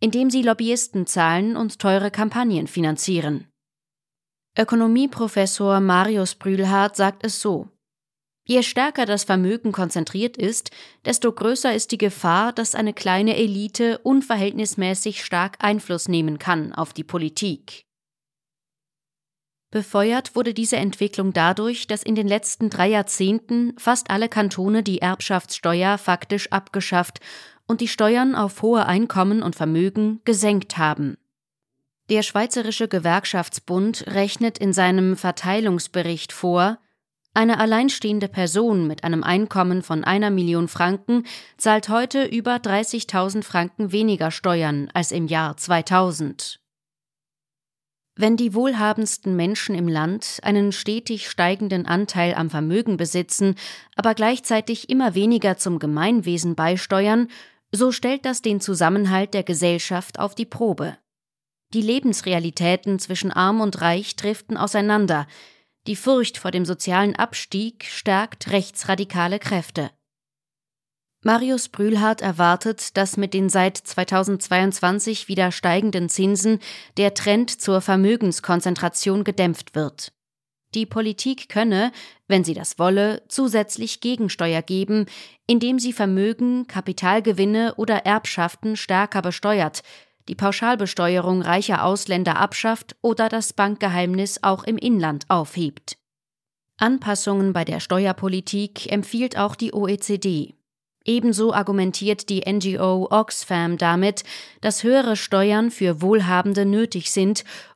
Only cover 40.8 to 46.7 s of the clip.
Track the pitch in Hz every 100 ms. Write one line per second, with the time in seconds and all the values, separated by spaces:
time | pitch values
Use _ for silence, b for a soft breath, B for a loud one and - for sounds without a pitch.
40.8 | 175 196 - 240 233 B B - 226 214
41.8 | 208 220 247 269 269 233 226 240 247 196
42.8 | 220 233 - 190 190 202 208 180 175 -
43.8 | 208 196 220 196 160 - 190 175 156 147
44.8 | 143 180 170 - 160 160 156 147 - 175
45.8 | 165 185 185 156 147 139 - - _